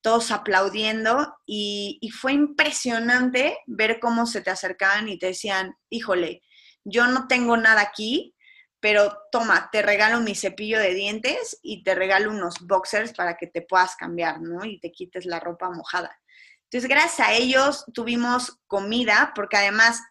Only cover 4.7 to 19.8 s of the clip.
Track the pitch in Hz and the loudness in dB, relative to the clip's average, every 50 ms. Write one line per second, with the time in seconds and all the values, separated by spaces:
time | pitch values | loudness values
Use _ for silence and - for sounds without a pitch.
4.7 | 185 _ 196 190 196 208 214 220 196 170 - 185 185 - - 214 196 190 190 185 | -6 _ 0 0 0 0 -2 -6 -8 -6 -6 -6 -6 -6 -6 -4 -4 -4 -4 -6
5.7 | - _ _ _ - 233 233 - 190 180 175 156 175 - _ _ _ _ _ _ | -10 _ _ _ -10 -8 -4 -2 0 0 0 -2 -6 -12 _ _ _ _ _ _
6.7 | _ _ _ 208 190 233 240 247 254 262 254 - 262 247 240 233 233 233 226 220 | _ _ _ -4 0 2 2 4 2 0 2 2 2 2 4 4 2 4 6 6
7.7 | 220 214 208 208 - - 214 220 247 330 - - _ _ _ - - _ _ _ | 6 6 4 0 -2 -8 -6 -4 -4 -4 -4 -6 _ _ _ -20 -20 _ _ _
8.7 | _ _ - 214 214 208 208 202 208 - - - - 240 226 220 190 180 190 - | _ _ 0 4 6 6 6 4 2 -4 -16 -4 -2 -2 2 4 2 2 2 0
9.7 | - 214 208 208 208 202 214 220 226 240 233 214 202 - - 196 185 - 214 214 | -2 0 2 2 4 4 4 4 4 2 0 -2 -4 -4 -4 -6 -6 -6 -6 -2
10.7 | 220 220 214 190 180 190 196 202 208 220 220 254 311 494 466 453 - - _ - | 0 2 2 2 0 0 -4 -4 -6 -4 -4 -4 -4 -4 -6 -8 -12 -14 _ -12
11.7 | 214 175 - - 190 180 185 190 196 190 208 214 214 208 180 170 175 - 180 175 | -12 -8 -2 -2 0 0 2 2 2 2 2 0 -2 -4 -4 -6 -6 -8 -4 0
12.7 | 196 190 190 - - 208 220 233 226 - 180 175 170 - - 170 _ 175 170 _ | 0 0 0 0 -2 -2 -2 -4 -4 -4 -4 -4 -4 -6 -10 -10 _ -10 -8 _
13.7 | 185 185 180 180 - - 170 165 170 170 170 165 156 160 165 165 170 175 196 220 | 4 4 4 4 0 -10 -10 -10 -6 -4 -2 -4 -4 -4 -8 -10 -8 -8 -8 -10
14.7 | 208 175 - 170 - - 185 180 _ 185 180 180 170 165 165 175 175 170 - 185 | -12 -10 -12 -14 -12 -12 -18 -12 _ -12 -8 -8 -8 -8 -8 -8 -10 -8 -8 -8
15.7 | 180 170 - - - 180 170 - - _ _ _ _ _ - _ _ _ _ _ | -8 -8 -10 -6 -6 -6 -6 -6 -12 _ _ _ _ _ -20 _ _ _ _ _
16.7 | - 247 240 254 262 285 311 339 330 - 247 208 214 233 254 254 254 262 269 285 | -6 -6 -2 2 2 2 2 2 2 0 2 2 4 2 2 4 4 4 4 4
17.7 | 285 - - - - - 240 240 240 240 240 240 247 254 247 - - _ _ _ | 2 -2 -8 -10 -8 -8 -4 -2 -2 0 0 0 0 0 -2 -4 -12 _ _ _
18.7 | - 196 196 202 220 240 247 220 208 214 247 196 - 208 202 202 - 208 202 202 | -4 -4 -2 -2 -2 0 2 4 4 4 4 2 0 -6 -6 0 2 2 2 2
19.7 | 202 214 | 4 6